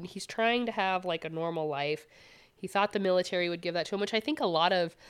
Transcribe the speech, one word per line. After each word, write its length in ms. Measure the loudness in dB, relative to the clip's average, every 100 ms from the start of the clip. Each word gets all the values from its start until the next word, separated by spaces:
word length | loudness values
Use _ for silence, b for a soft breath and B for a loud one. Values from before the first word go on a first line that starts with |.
he's 220 | -10 -12 -8
trying 400 | 0 2 2 0
to 60 |
have, 320 | 0 0 0
like, 200 | 0 -4
a 40 | -4
normal 400 | -4 -2 -2 -2
life. 380 | -2 -2 -4 -6 b b b b _
He 100 | -4
thought 260 | 0 0
the 60 | 2
military 500 | 4 2 2 0 0
would 120 | -2
give 140 | -2
that 120 | -2 -2
to 80 |
him, 60 | -2
which 140 | 0
I 60 | 0
think 200 | -2 0
a 60 | 2
lot 260 | 4 4
of 240 | 4 0 -4